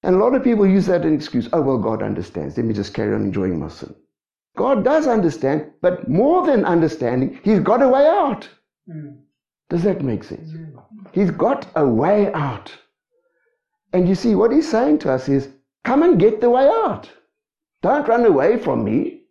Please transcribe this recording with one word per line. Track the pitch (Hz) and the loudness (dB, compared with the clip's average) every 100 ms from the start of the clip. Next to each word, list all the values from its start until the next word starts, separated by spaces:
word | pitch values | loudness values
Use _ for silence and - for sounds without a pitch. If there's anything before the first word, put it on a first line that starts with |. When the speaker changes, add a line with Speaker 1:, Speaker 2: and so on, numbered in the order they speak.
Speaker 1:
And | - 185 | 0 2
a | |
lot | 220 | 2
of | 262 | 2
people | 262 226 196 | 0 2 4
use | 190 180 | 2 2
that | 180 | 0
as | 160 | 0
an | |
excuse. | 156 - 123 113 | -2 -2 -6 -2
"Oh, | 165 | -2
well, | 135 127 | 0 0
God | 107 110 | -2 -4
understands. | 104 101 - - 73 82 | -4 -6 -8 -8 -8 -6
Let | 117 | -4
me | |
just | 104 101 | -4 -6
carry | - 107 | -4 -4
on | 104 | -2
enjoying | 101 92 95 82 | -2 -2 -4 -4
my | 76 | -8
sin." | - - - _ _ _ _ _ - | -12 -20 -20 _ _ _ _ _ -6
God | 220 262 | -2 0
does | 214 311 302 | 2 0 0
understand, | 226 170 147 131 151 151 _ | 0 0 -2 -2 -2 -6 _
but | 180 180 - | -2 -2 -2
more | 165 262 359 | 0 2 2
than | 349 262 | 2 2
understanding, | 175 170 160 - 120 123 135 - | 2 2 0 0 -2 0 -2 -4
he's | - 214 | 0 2
got | - 240 | 2 4
a | 269 | 4
way | 262 294 | 4 4
out. | 392 302 214 - _ _ _ - | 4 0 -4 -12 _ _ _ -18
Speaker 2:
Mm. | 160 143 - _ _ _ _ _ | -16 -16 -20 _ _ _ _ _
Speaker 1:
Does | 170 | -2
that | 190 175 | -2 -2
make | 135 107 | -4 -4
sense? | - - 160 | -8 -16 -14
Speaker 2:
Mm. | 160 160 - - - - | -16 -16 -20 -20 -20 -8
Speaker 1:
He's | - 196 | -2 -2
got | 160 214 269 - | 0 0 0 -4
a | - 143 | -2 0
way | 110 151 208 202 | 2 2 2 2
out. | 160 143 107 - - _ _ _ _ _ _ _ _ _ _ _ | -2 -6 -6 -14 -20 _ _ _ _ _ _ _ _ _ _ _
And | 180 180 | 0 0
you | |
see, | 190 240 | 0 0
what | 196 226 | 2 2
he's | 277 311 | 2 0
saying | 220 269 302 | 0 2 0
to | - | 0
us | 131 131 | -4 0
is, | 139 135 - _ _ | -2 -2 -16 _ _
"Come | - 277 | -2 2
and | 339 254 | 4 4
get | 415 427 | 4 2
the | 466 | 2
way | 247 277 | 4 4
out. | 453 415 202 - - _ _ _ _ _ _ | 2 -2 -4 -12 -20 _ _ _ _ _ _
Don't | 175 285 285 | -2 -2 0
run | 233 233 | 2 4
away | 147 151 233 | 4 2 0
from | - 123 | -2 -2
me. | 107 117 - - _ | -2 -2 -4 -10 _